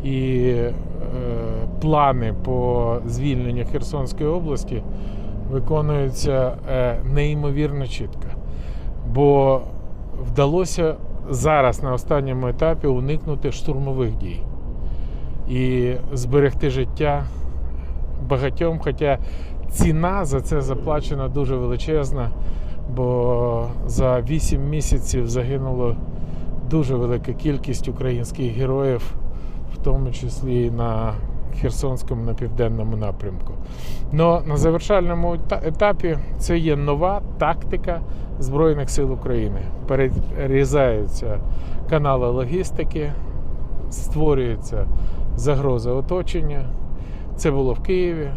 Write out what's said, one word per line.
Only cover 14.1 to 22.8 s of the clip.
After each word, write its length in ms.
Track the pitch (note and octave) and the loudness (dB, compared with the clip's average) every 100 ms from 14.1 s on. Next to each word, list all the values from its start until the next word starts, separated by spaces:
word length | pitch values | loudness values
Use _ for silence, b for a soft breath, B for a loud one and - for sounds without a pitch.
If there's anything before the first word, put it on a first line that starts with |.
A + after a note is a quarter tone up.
| G#2+ | 0
дій 260 | F#2+ F2 - - - - B B B B B B - | -2 -2 -4 -4 -6 -4 B B B B B B 0
і 440 | B2+ B2+ B2+ B2 B2 - | 0 2 2 0 0 -2
зберегти 580 | C3 A#2+ C#3+ C#3+ B2+ D3 | -2 2 4 4 2 0
життя 540 | B2+ B2+ - D3 C#3+ C3+ B B B - B B B - - - | 0 -2 0 0 0 -2 B B B -4 B B B -2 -2 0
багатьом, 520 | C3 C3+ B2+ E3+ E3 | 0 0 0 -2 0
хоча 340 | - C3 D3 C3 B B B B - | -4 -2 0 0 B B B B -4
ціна 540 | - F3 D#3 F3 G3 | 2 2 4 2 0
за 160 | E3 C3+ | 0 0
це 200 | A#2+ D#3 | 0 0
заплачена 680 | C3 - D#3 D3+ - C#3+ C3 | 0 -2 0 -2 0 -2 -2
дуже 280 | C3+ C3 C3 | 0 0 0
величезна, 760 | B2 A#2+ D#3 D#3 C3+ C#3 A#2 - B B B B | 0 -2 0 0 0 0 0 0 B B B B